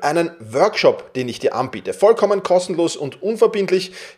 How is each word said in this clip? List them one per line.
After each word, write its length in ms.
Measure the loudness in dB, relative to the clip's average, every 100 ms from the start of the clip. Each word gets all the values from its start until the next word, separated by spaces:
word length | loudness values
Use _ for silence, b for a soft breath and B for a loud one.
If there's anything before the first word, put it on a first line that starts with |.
einen 280 | -2 0 -2 -6
Workshop, 760 | -6 2 2 4 2 2 -4 -6
den 120 | -6
ich 120 | -2
dir 160 | -2 -2
anbiete. 380 | -4 -6 -8
Vollkommen 500 | 2 4 4 2 0
kostenlos 520 | 2 0 0 -2 -2 -2
und 260 | -10 -6
unverbindlich. 720 | -4 2 2 2 0 -2 -2 B B